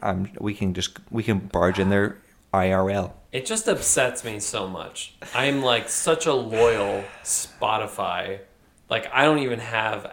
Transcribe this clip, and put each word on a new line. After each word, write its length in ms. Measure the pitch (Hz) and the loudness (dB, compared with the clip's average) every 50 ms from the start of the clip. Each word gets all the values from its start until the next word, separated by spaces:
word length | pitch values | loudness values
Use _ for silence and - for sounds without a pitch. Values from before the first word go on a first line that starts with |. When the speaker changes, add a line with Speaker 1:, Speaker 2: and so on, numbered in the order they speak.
Speaker 1:
Um, 280 | - 101 95 95 95 - - - | -4 -2 -2 -2 -4 -6 -6 -6
we 160 | - 104 101 | -6 -6 -4
can 180 | - 101 95 87 | -2 -2 -2 -2
just, 240 | 92 90 - - - - - | -2 -4 -6 -6 -10 -14 -8
we 100 | 117 113 | -4 -2
can 160 | 107 117 107 | 0 0 0
barge 400 | 95 95 95 - 87 85 92 90 | 0 0 0 0 2 4 4 4
in 120 | 98 95 95 | 4 2 4
there 280 | 101 98 104 104 - - - _ _ _ _ _ | 4 4 2 0 -2 -6 -16 _ _ _ _ _
I 200 | - 98 92 95 | 0 2 4 4
R 180 | 95 95 95 95 | 4 4 2 2
L. 260 | 98 101 90 - - - - _ | 2 0 -2 -4 -6 -14 -14 _
Speaker 2:
It 140 | - 127 - | -8 -6 -4
just 220 | - 220 220 - | -4 -4 -2 0
upsets 560 | 233 190 - - - - 143 127 127 123 - - | 0 0 0 2 2 2 4 2 2 0 -4 -8
me 160 | 113 107 104 | -8 -8 -6
so 280 | 104 - - 110 95 | -6 -6 -4 -4 -6
much. 460 | 95 92 82 82 - - - - - - - - - - | -6 -8 -10 -12 -12 -12 -14 -14 -14 -16 -18 -12 -6 -2
I'm, 260 | 120 131 139 139 139 | 0 0 2 2 2
like, 260 | 135 127 117 117 - | 2 2 2 2 0
such 380 | - - - - 175 160 160 - | -2 -4 -2 2 2 2 2 2
a 80 | 165 139 | 2 0
loyal 720 | 127 117 110 110 110 117 117 113 104 101 101 101 98 98 - - - - | 0 0 0 2 4 6 6 6 4 2 0 -2 -4 -6 -8 -14 -12 -6
Spotify. 1160 | - - - - - - - - 107 107 107 107 104 - - 95 90 87 90 92 92 98 98 - - _ _ _ _ _ _ _ - | -4 -4 -4 -4 -6 -6 -4 -2 0 0 0 -2 -4 -6 -4 -4 -4 -4 -4 -6 -6 -8 -10 -12 -18 _ _ _ _ _ _ _ -4
Like, 180 | - 110 - - 127 | -4 -2 -2 0 2
I 100 | 131 143 | 4 6
don't 160 | 156 151 147 | 6 4 4
even 200 | 135 127 120 110 | 0 -2 -4 -6
have 520 | 113 110 117 110 110 110 104 104 - - | -6 -4 -2 -2 -2 -2 -4 -6 -8 -10